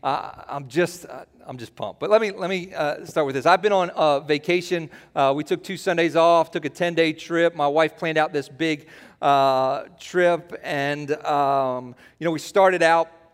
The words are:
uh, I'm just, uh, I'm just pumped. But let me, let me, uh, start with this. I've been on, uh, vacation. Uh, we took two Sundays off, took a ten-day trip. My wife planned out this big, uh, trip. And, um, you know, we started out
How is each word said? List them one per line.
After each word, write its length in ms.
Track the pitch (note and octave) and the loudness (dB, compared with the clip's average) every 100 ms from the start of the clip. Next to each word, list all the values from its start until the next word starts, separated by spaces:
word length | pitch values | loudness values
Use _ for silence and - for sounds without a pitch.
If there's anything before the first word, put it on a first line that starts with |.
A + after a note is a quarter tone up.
uh, 260 | C#3 C#3 - - - | -4 -4 -8 -16 -12
I'm 200 | C#3+ C#3 | -12 -6
just, 380 | C#3+ F3 - - | -2 -2 -4 -18
uh, 180 | B2+ - _ E3 | -20 -20 _ -18
I'm 100 | B2+ | -16
just 180 | A2+ - | -16 -10
pumped. 240 | G#2 - | -10 -8
But 100 | E3 | 2
let 120 | A3 | 2
me, 100 | A3 | 2
let 180 | F#3 F3+ | -4 -6
me, 240 | F#3+ F3+ | -6 -6
uh, 320 | - D3+ - E3 | -4 -4 -4 -6
start 200 | E3 C#3+ | -2 -2
with 80 | C3+ | 0
this. 100 | C3 | 2
I've 160 | F#3 | 4
been 100 | G#3 | 4
on, 200 | G3 F3 | 0 0
uh, 280 | - D#3 C#3+ | 0 0 0
vacation. 720 | D3 D3 D#3+ F3+ F3 F3 D#3+ - - D#3+ | 0 -4 0 -2 -2 -6 -6 -18 -10 0
Uh, 160 | C3+ C#3 | 0 0
we 80 | |
took 200 | D3+ F3 | -2 -6
two 140 | - F#3 | -4 -6
Sundays 380 | F#3+ E3 E3+ D3 | -2 0 2 4
off, 360 | E3+ E3+ D#3+ | 4 4 2
took 140 | F3 D3 | -4 -8
a 40 | |
ten-day 440 | - F3 E3 E3 | -4 -2 2 0
trip. 420 | D#3 - E3+ E3+ E3 | 0 -4 0 0 2
My 120 | C#3+ | 0
wife 300 | D3 D#3+ D#3 | 2 2 0
planned 200 | E3+ D#3 | -2 0
out 160 | D#3 | 0
this 160 | D3 C#3 | -2 -6
big, 380 | C3+ D#3+ D3+ - - - _ | -4 -4 -4 -8 -20 -20 _
uh, 640 | D3 C#3 C3+ C3 C3 C3+ - _ | 2 4 4 2 0 -4 -8 _
trip. 600 | - F3+ F3 E3+ - - | -6 2 2 2 -4 -14
And, 480 | C#3+ D3 C#3+ D3 C#3+ D3 | -8 -4 -2 -4 -4 -6
um, 720 | - D3 C#3 C#3 C3 B2+ B2 B2 - _ | -2 0 2 0 0 -4 -10 -20 -20 _
you 60 | E3 | -4
know, 60 | |
we 80 | D#3+ | -4
started 440 | - G#3 F#3+ F3+ | 0 4 4 6
out 260 | E3 E3 E3 - _ | 4 4 0 -8 _